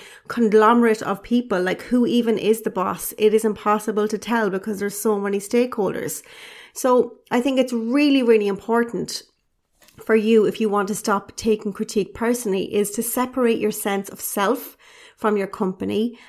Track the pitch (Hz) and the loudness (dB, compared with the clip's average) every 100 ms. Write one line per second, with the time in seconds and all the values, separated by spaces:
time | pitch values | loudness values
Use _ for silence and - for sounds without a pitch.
0 | - - - - 220 214 214 240 233 214 | -14 -20 -8 0 4 6 6 6 4 2
1 | 247 196 - 240 247 185 185 196 - 247 | -2 -6 -2 -2 0 -2 -2 -4 -2 0
2 | 240 240 226 214 196 220 220 196 190 175 | 2 2 2 0 2 0 -2 -4 -4 -4
3 | - - 214 214 220 208 214 214 - 202 | -8 0 2 4 0 -2 0 0 0 -2
4 | 214 208 208 233 208 190 220 202 202 202 | -2 -4 -2 -2 0 -2 -6 -6 -6 -4
5 | 226 202 202 202 - 240 247 - 185 - | -2 -2 -2 -4 -2 0 0 -2 -4 -4
6 | - - - - - - - - 262 254 | -8 -10 -14 -20 -20 -20 -20 -4 2 2
7 | - - - 247 269 262 254 233 226 277 | 2 -4 -4 -2 0 2 0 0 0 2
8 | 294 277 233 220 202 196 - 233 233 - | 4 4 6 4 4 -4 -2 0 0 -4
9 | - - - _ _ _ _ _ _ - | -6 -10 -14 _ _ _ _ _ _ -10
10 | - 220 214 226 196 190 220 202 196 208 | 0 2 6 4 4 2 0 0 -2 -4
11 | - 202 202 - 226 214 208 190 214 214 | -2 -2 -4 -6 -2 0 -2 -6 -4 -2
12 | 185 - 226 247 220 190 180 202 202 - | -4 -2 -2 -2 -2 -2 -2 -2 -2 -4
13 | - - 254 262 233 233 214 214 208 196 | -4 -2 -4 0 0 2 -2 -2 -4 -4
14 | 196 - - - 202 277 - - _ - | -6 -10 -8 -2 0 -2 -6 -20 _ -20
15 | - _ 214 208 196 - 190 185 196 208 | -20 _ -2 -2 -2 -4 -4 -4 -4 -2
16 | 233 240 | -2 -6